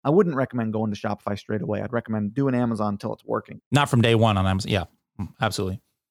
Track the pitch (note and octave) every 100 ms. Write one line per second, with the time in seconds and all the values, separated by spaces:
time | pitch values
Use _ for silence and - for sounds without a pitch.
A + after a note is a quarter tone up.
0 | C3+ E3+ F3+ C3+ C3 B2 A2+ A2 A2 G2+
1 | G#2+ G#2 - G#2 - G#2+ E2+ G#2 G#2 A#2
2 | A2+ A2 G#2 A2 C#3 B2 A#2+ A2 G#2+ G2+
3 | A2 A2 - A2+ - - _ C#3 C#3+ B2
4 | A2+ A2+ A2+ G2+ F#2+ F#2+ - G2+ E2 _
5 | _ - F#2 - A2 G2+ F#2+ F#2+ - _
6 | _